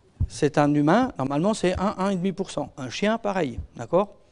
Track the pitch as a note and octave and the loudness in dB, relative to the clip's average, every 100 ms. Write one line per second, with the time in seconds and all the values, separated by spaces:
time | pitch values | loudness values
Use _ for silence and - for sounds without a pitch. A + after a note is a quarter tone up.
0 | _ - - - D3 D#3 D3 D3 D3 G#3 | _ -6 -4 0 0 4 4 4 4 4
1 | B3+ - C3 C#3+ F#3+ A3 F3 F3+ G3 G3 | 2 -2 -4 0 0 0 0 0 -2 0
2 | G3 F#3+ F#3+ E3 F3+ - - - B2+ - | -2 0 -2 -4 -6 -6 -8 -8 -10 -2
3 | G#3 A3+ G3+ F#3+ C#3+ A2+ - - A#2 E3+ | 0 0 -2 -2 -2 -4 -12 -12 0 2
4 | G3+ - _ | 2 -6 _